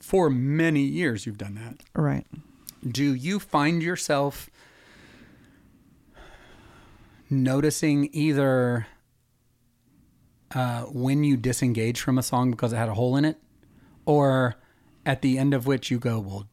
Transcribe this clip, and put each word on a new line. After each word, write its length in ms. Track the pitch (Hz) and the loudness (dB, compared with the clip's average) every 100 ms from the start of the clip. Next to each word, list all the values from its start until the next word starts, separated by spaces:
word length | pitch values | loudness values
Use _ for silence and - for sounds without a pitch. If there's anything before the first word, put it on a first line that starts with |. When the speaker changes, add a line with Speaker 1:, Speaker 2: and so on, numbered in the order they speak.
Speaker 1:
for 280 | - 196 165 | -2 2 4
many 540 | 127 131 151 165 151 | 2 0 2 2 2
years 440 | 139 151 175 110 - | 0 0 -2 -2 -6
you've 120 | 104 | -10
done 160 | 101 | -10
that. 220 | 104 113 - - | -12 -14 -16 -8
Speaker 2:
Right. 320 | - 147 139 - - - - - - - | -2 0 -2 -6 -14 -20 -20 -20 -12 -8
Speaker 1:
Do 280 | 117 143 | -2 0
you 240 | 131 143 202 | 0 -4 -6
find 440 | - 151 143 170 | -2 0 2 0
yourself 680 | 160 175 - 143 143 - - _ - - - - - - - - - - - _ _ _ _ - - - - - - - - - - - - | -2 -4 -2 0 0 -4 -14 _ -20 -20 -20 -20 -20 -20 -20 -20 -20 -20 -20 _ _ _ _ -20 -20 -20 -20 -20 -20 -20 -20 -20 -20 -20 -4
noticing 760 | 135 131 135 151 147 156 143 147 | 0 2 2 0 0 2 2 0
either, 720 | 156 156 139 139 131 123 120 104 - _ _ _ _ _ _ _ _ _ _ _ _ _ _ - | 0 0 2 2 2 2 0 -4 -12 _ _ _ _ _ _ _ _ _ _ _ _ _ _ -8
uh, 280 | 131 123 120 | -4 -2 -4
when 420 | 123 139 127 139 | -8 -4 0 2
you 120 | 147 135 | 2 2
disengage 640 | 120 120 127 117 113 120 | 0 0 0 2 0 -2
from 180 | - 131 | 0 0
a 40 | |
song 280 | 123 127 127 | 2 0 0
because 220 | 117 120 | 0 -2
it 40 | 113 | -2
had 120 | 113 | -2
a 60 | |
hole 220 | 104 127 135 | 0 0 2
in 80 | |
it, 140 | 151 311 _ _ _ - - - | 0 -2 _ _ _ -20 -20 -8
or 520 | - 147 139 131 127 113 _ _ _ _ - | 0 2 4 4 2 -2 _ _ _ _ -4
at 160 | 135 | -2
the 160 | 139 131 | 0 2
end 160 | 139 | 2
of 120 | 139 123 | 0 0
which 240 | 135 - | -2 -2
you 80 | 123 | -2
go, 200 | 120 113 | -2 -2
"Well, 280 | 98 98 101 | -4 -10 -10